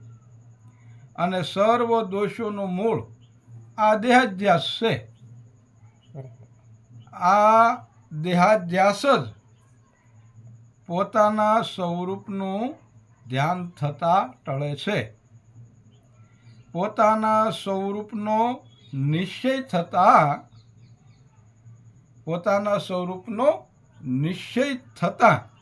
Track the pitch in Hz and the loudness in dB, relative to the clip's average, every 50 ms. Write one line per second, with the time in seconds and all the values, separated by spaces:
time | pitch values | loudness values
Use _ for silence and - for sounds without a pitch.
0 | - - - - _ - - - - - - _ _ - _ _ - - - - | -20 -20 -20 -20 _ -20 -20 -20 -20 -20 -20 _ _ -20 _ _ -20 -20 -20 -20
1 | - - - - 170 185 185 185 - - - 190 202 226 240 240 240 233 233 226 | -20 -20 -6 -4 -2 -2 -2 -2 -4 -4 0 2 2 2 4 2 2 0 0 0
2 | 214 185 190 202 208 190 - - 226 208 208 202 196 185 180 185 220 226 202 - | 0 -2 -4 -4 -4 -4 -4 -6 -8 -6 -6 -6 -6 -6 -4 -2 -2 -2 -2 -2
3 | - - - _ - _ _ _ _ - - - - - - 226 214 214 214 202 | -6 -10 -18 _ -20 _ _ _ _ -20 -20 -20 -20 -16 -4 0 2 2 2 2
4 | 220 254 240 254 254 202 185 180 202 196 175 160 - - - - 226 220 156 - | 2 4 4 4 4 2 -2 -2 2 2 2 2 2 -4 -6 -4 -2 -2 -2 -4
5 | - - - _ - - - - - - _ _ _ _ _ _ _ - _ _ | -8 -16 -20 _ -20 -20 -20 -20 -20 -20 _ _ _ _ _ _ _ -20 _ _
6 | _ _ 123 139 131 123 117 _ 117 _ _ _ _ - - _ _ _ - - | _ _ -20 -18 -18 -18 -20 _ -20 _ _ _ _ -20 -20 _ _ _ -20 -20
7 | - - - - 180 180 196 208 208 214 220 226 233 233 247 247 - _ _ _ | -20 -20 -10 -2 2 2 4 6 6 6 6 6 6 4 2 -2 -8 _ _ _
8 | _ - 160 151 156 180 175 175 180 208 214 208 175 170 175 185 190 202 202 - | _ -14 -10 -8 -4 0 2 4 6 4 4 2 2 -2 0 2 4 4 2 2
9 | - 285 254 180 120 107 - - _ _ _ _ _ _ _ _ _ _ _ _ | 2 2 2 2 0 -6 -12 -18 _ _ _ _ _ _ _ _ _ _ _ _
10 | _ _ _ - _ - _ - - - - - - _ _ _ _ - 170 180 | _ _ _ -20 _ -20 _ -20 -20 -20 -20 -20 -20 _ _ _ _ -6 -4 -4
11 | - - - 220 208 208 214 214 214 214 220 226 - - - 196 180 175 170 175 | -4 0 2 2 2 4 2 2 2 2 2 2 0 -4 -6 -6 -6 -4 -4 -4
12 | 180 185 196 196 - 220 196 196 196 190 190 202 233 277 330 - _ _ _ - | -4 -6 -6 -8 -8 -10 -8 -6 -6 -6 -4 -4 -6 -6 -8 -12 _ _ _ -20
13 | _ _ _ _ _ 117 127 131 147 165 180 180 175 175 - - 147 - - - | _ _ _ _ _ -6 -2 -2 0 -2 -2 -4 -6 -12 -10 -6 -6 -6 -6 -4
14 | 170 165 180 196 240 254 - _ - 156 135 139 147 147 147 - - 202 160 127 | 0 2 2 2 2 -2 -8 _ -10 -8 -6 -6 -4 -6 -6 -6 -4 -4 -4 -4
15 | 107 - - _ _ _ - - _ _ _ - - - _ _ _ _ _ _ | -4 -8 -12 _ _ _ -20 -20 _ _ _ -20 -20 -20 _ _ _ _ _ _
16 | _ _ _ _ - _ _ _ _ - - - - _ - 170 196 208 - - | _ _ _ _ -20 _ _ _ _ -20 -20 -20 -20 _ -6 -6 -6 -4 0 2
17 | 214 214 220 220 220 220 220 220 220 220 - - - 196 196 196 196 202 202 208 | 2 2 2 2 0 0 2 2 0 0 -4 -6 -6 -6 -4 -4 -4 -4 -6 -6
18 | 208 - 233 208 208 214 214 220 233 247 262 294 - - _ _ _ - 143 135 | -8 -10 -10 -8 -4 -2 0 0 0 0 -2 -6 -12 -20 _ _ _ -12 -6 -4
19 | 135 147 156 170 190 - - - - 262 269 269 262 - - 175 170 - - 180 | -2 0 0 -2 -2 -6 -8 -4 -2 -2 -2 -2 -4 -4 -4 -4 -4 -2 0 4
20 | 190 220 269 180 156 143 147 - - _ _ - _ _ _ - - - - _ | 4 6 6 6 4 4 0 -4 -8 _ _ -20 _ _ _ -20 -20 -20 -20 _
21 | _ - _ _ _ _ _ _ _ _ _ _ _ - - - - - _ - | _ -20 _ _ _ _ _ _ _ _ _ _ _ -20 -20 -20 -20 -20 _ -20
22 | _ _ _ - - 156 170 175 175 208 202 202 208 208 202 - - - 185 180 | _ _ _ -16 -8 -8 -8 -4 0 0 0 0 0 0 -2 -2 -2 -4 -6 -4
23 | 180 180 185 185 - 233 202 220 262 302 320 - - _ _ _ _ _ _ - | -4 -6 -8 -10 -10 -10 -4 0 2 2 2 0 -6 _ _ _ _ _ _ -14
24 | - 127 127 135 151 170 185 - - - - 240 277 285 262 254 - - - - | -8 -6 -4 -2 -2 -4 -4 -6 -10 -6 -2 -2 -2 -2 -4 -8 -12 -18 -8 -6
25 | 175 165 - - 247 208 147 104 - - _ _ | -4 -4 0 4 4 4 4 4 -2 -12 _ _